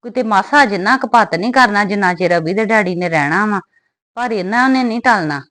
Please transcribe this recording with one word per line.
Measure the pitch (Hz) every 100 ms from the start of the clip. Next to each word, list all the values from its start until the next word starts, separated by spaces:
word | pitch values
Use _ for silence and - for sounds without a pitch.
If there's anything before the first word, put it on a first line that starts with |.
ਕਿਤੇ | 240 240
ਮਾਸਾ | 220 202 190 294
ਜਿੰਨਾ | 262 196 196 262
ਕਪੱਤ | 240 240 214
ਨੀ | 170 220
ਕਰਨਾ | 247 247 202
ਜਿੰਨਾ | 202 202 185
ਚਿਰ | 175 175 175
ਅਭੀ | 160
ਦੇ | 196
ਡੈਡੀ | 214 220 185 175
ਨੇ | 180
ਰਹਿਣਾ | 160 143 175 214
ਵਾ। | 202 - _ _ _ _ -
ਪਰ | 247
ਇਹਨਾਂ | 220 185 233 262
ਨੇ | 262
ਨੀ | 247 226
ਟਲਣਾ | 254 214 156 143 -